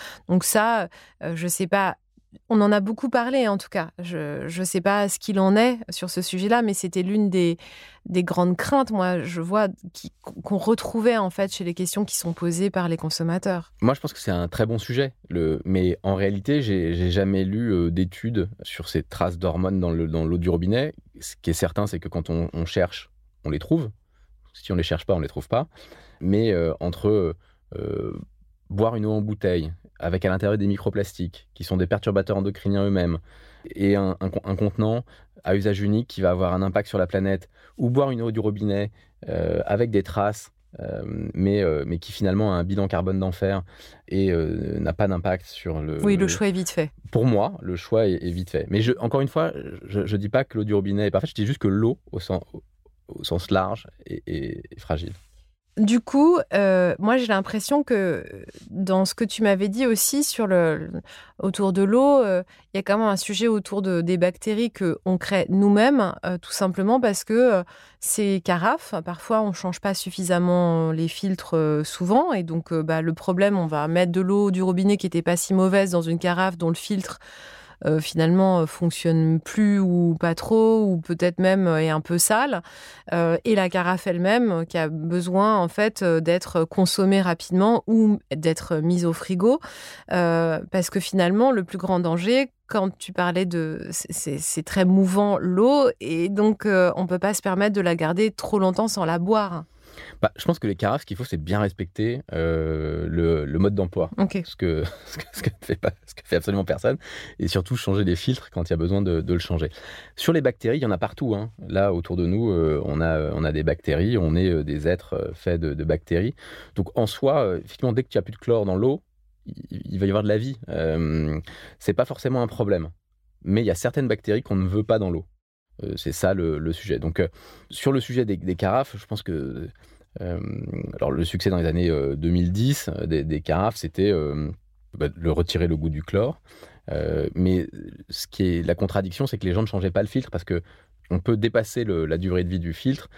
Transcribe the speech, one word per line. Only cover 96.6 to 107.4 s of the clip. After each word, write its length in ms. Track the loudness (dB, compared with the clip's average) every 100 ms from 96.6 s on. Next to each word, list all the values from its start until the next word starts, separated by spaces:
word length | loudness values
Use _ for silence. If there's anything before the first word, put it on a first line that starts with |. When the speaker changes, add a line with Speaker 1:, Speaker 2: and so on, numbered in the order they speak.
| 2
Speaker 1:
euh, 260 | 4 4 2
on 100 | -2
peut 140 | 0
pas 140 | 0
se 80 | -2
permettre 340 | -2 0 2 2
de 60 |
la 140 | 2 2
garder 360 | 0 2 0
trop 280 | 0 -2 2
longtemps 280 | 2 2 0
sans 160 | 0
la 160 | -2 0
boire. 460 | 2 2 2 -4 -10 _ -20 -20 -20 -2
Speaker 2:
Bah, 100 | -2 0
je 80 | -2
pense 120 | 0
que 100 | -2
les 80 | 0
carafes, 260 | 0 0
ce 40 | -4
qu'il 120 | -10
faut, 80 | -6
c'est 100 | -6
bien 240 | -2 0
respecter, 600 | 0 -2 -8 -4 -4 -4 -6
euh, 760 | -4 0 0 -2 -2 -2 -4 -2
le, 340 | 0 2 2
le 160 | 0 2
mode 160 | 2 2
d'emploi. 340 | -2 -2 -2 0
Speaker 1:
Ok. 240 | -2 -2 -8
Speaker 2:
Ce 100 | -4
que, 280 | -2 0 -2 -6
<laughs> 100 | -14
ce 120 | -14
que, 80 | -14
ce 100 | -8
que 60 | -6 -6
fait 140 | -6 -2
pas, 160 | -2 -4 -10
ce 100 | -20
que 60 |
fait 140 | -4 -2
absolument 260 | 0 0
personne, 340 | -2 -2 -2 -2 -6 -16 -16
et 100 | -6